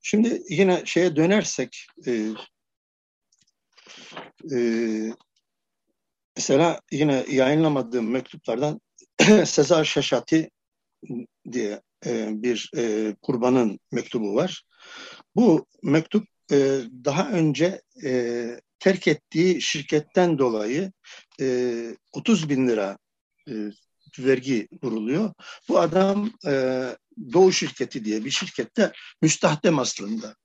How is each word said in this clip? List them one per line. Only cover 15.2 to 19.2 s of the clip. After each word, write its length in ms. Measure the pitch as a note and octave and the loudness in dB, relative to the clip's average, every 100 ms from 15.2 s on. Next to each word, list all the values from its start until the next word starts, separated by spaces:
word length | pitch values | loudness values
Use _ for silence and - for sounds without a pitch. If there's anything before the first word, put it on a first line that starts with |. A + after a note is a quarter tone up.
| _ - | _ 2
Bu 300 | A#3 D#3+ - _ | 4 4 0 _
mektup, 440 | - D3 D#3+ G#3+ G#3+ _ _ | 0 0 2 -2 -2 _ _
e, 280 | C#3+ C3+ C3+ A#2 B2+ B2 | 2 2 0 -4 -6 -4
daha 260 | C#3+ C4+ | -2 -2
önce, 500 | F#3+ D#3 C#3+ E3+ F#3+ _ C4 | 2 2 2 0 -2 _ -10
e, 440 | D3+ B2+ A#2 A#2+ A#2 A#2+ _ _ | -2 -2 -2 -4 -6 -10 _ _
terk 280 | F#3 F#3 - | 0 2 0
ettiği 540 | D#3 | -2